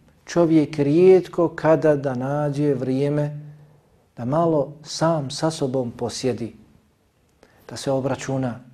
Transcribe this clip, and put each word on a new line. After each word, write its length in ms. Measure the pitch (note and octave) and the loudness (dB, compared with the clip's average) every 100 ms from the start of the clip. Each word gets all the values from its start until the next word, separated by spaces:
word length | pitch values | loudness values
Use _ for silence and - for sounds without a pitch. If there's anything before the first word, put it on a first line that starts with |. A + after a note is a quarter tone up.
| _ _ - | _ _ -4
čovjek 500 | E3+ E3+ D#3+ C#3+ - | 0 4 4 2 0
rijetko 720 | C#3+ D#3+ F#3 F#3 F3 - D#3+ - | 2 4 6 6 4 -2 -2 0
kada 400 | D#3 D#3+ D#3 C#3+ | 2 4 4 2
da 200 | C3+ A#2+ | 0 -4
nađe 580 | C3 D3 D3 C#3 D3 | -4 -2 -2 0 0
vrijeme 800 | B2+ B2+ C3 C#3+ D3 D3 - - - - _ _ _ _ - | 0 -2 0 0 0 -2 -6 -14 -20 -20 _ _ _ _ -10
da 80 | A#2+ | -2
malo 480 | D3+ E3+ D#3 C3 - | 0 2 0 -2 -8
sam 480 | - - D#3+ D#3+ C3 | -14 -2 0 0 -4
sa 200 | - D#3+ | -4 -4
sobom 400 | D#3 C#3 C3 A#2+ | -2 -2 -2 -4
posjedi, 640 | - A#2 - C3 A2 A2+ - - _ _ _ _ _ _ _ _ _ - | -6 -8 -4 -4 -4 -8 -12 -20 _ _ _ _ _ _ _ _ _ -18
da 80 | A#2+ | -10
se 140 | C#3 | -4
obračuna, 680 | C3+ C3 B2+ - C3+ C3 A2 - | -2 -2 -4 -4 -4 -4 -6 -14